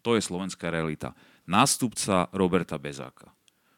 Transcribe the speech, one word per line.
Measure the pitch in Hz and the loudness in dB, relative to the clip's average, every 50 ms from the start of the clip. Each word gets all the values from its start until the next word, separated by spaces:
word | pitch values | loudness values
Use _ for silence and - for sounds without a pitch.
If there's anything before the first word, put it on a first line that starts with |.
| _ | _
To | 117 117 107 | 2 2 2
je | 95 | 2
slovenská | - 90 90 95 92 87 - - 85 82 | 0 -4 -6 -6 -8 -8 -6 -6 -4 -2
realita. | 82 80 80 78 - - 62 - - _ _ _ _ _ | -2 -2 -2 -4 -6 -8 -12 -12 -14 _ _ _ _ _
Nástupca | - 90 104 - - - - 135 113 - - - - 98 92 85 - - | 0 4 4 4 4 4 0 -2 -4 -2 -4 -2 2 2 2 2 0 2
Roberta | 95 95 90 90 90 85 - - | 2 2 4 4 2 0 -2 -6
Bezáka. | 76 67 73 69 67 64 64 - _ - - _ _ _ _ _ _ _ _ _ | -8 -8 -8 -10 -10 -12 -14 -16 _ -20 -20 _ _ _ _ _ _ _ _ _